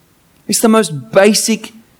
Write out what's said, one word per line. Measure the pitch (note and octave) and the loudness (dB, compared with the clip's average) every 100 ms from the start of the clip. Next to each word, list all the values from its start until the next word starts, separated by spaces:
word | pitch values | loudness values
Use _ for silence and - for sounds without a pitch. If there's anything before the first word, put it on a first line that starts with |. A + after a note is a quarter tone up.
| _ _ _ _ - | _ _ _ _ -8
It's | G#3+ | -2
the | A3+ | 0
most | A3 F3 D3 B2+ | 0 0 -6 -4
basic | F#3+ G#3 G3+ - G#3+ - - _ _ | 2 2 2 -2 -6 -8 -20 _ _